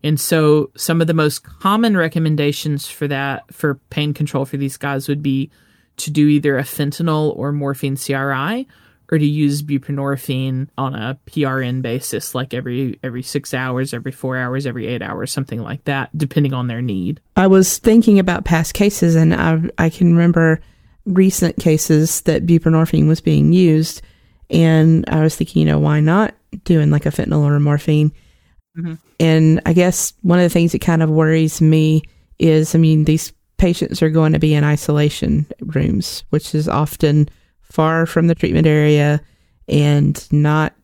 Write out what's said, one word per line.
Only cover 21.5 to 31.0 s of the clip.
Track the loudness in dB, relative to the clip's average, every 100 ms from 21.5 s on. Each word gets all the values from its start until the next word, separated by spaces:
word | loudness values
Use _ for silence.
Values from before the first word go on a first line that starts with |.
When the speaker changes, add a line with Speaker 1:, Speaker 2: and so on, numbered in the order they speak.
| 0
Speaker 2:
cases | 0 0 2 2 2 -2
that | -2 -2 2
buprenorphine | 2 4 2 2 2 2
was | 2
being | 0 2 4
used, | 4 4 2 0 -8 -20 _ _ _ -4
and | 2 4 4 4 4 2
I | 0
was | 0 0
thinking, | -2 0
you | 2
know, | 2
why | 2 2
not | 2 2 0 -6 _ -18 0
doing, | 2 2
like, | 0 -2
a |
fentanyl | -4 -2 0
or | 2 2
a |
morphine? | 0 0 0 0 0 -2 _ _ _ _ _ -12
Speaker 1:
Mm-hmm. | -12 -12 _ _
Speaker 2:
And | 2 4 4 4 2
I |
guess | 2 2 0 -6 _
one | 0 2
of |
the | 4
things | 2 0
that | 0
kind | 0 0